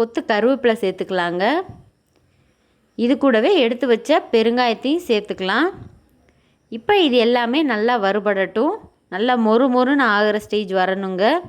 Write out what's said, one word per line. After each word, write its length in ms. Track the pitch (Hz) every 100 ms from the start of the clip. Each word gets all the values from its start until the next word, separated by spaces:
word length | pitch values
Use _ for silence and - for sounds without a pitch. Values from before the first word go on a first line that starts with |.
கொத்து 220 | 226 320 -
கருவேப்பிலை 440 | 214 226 269 240 214
சேர்த்துக்கலாங்க. 640 | 190 185 190 185 175 175 202 320 370 - - _ _ _ _ _ _ _ _ _ _ - 233
இது 100 | 277 277
கூடவே 280 | 220 269 392 233
எடுத்து 220 | 247 269 226
வச்ச 260 | 233 320 - 226
பெருங்காயத்தையும் 720 | 220 240 247 220 254 330 349
சேர்த்துக்கலாம். 600 | 214 208 185 190 220 339 - - - _ _ _ _ _ _ _ 226
இப்போ 160 | - 415 320
இது 100 | 247 226
எல்லாமே 340 | 247 233 277 302
நல்லா 240 | 214 226 240 196
வறுபடட்டும். 680 | 208 202 196 190 214 285 440 - _ -
நல்லா 220 | 185 240 247
மொறு 220 | 220 226 269
மொறுன்னு 300 | 247 254 285 240 208
ஆகிற 240 | 214 208
ஸ்டேஜ் 280 | 208 208 196 190
வரணுங்க. 440 | 185 190 190 185 214 330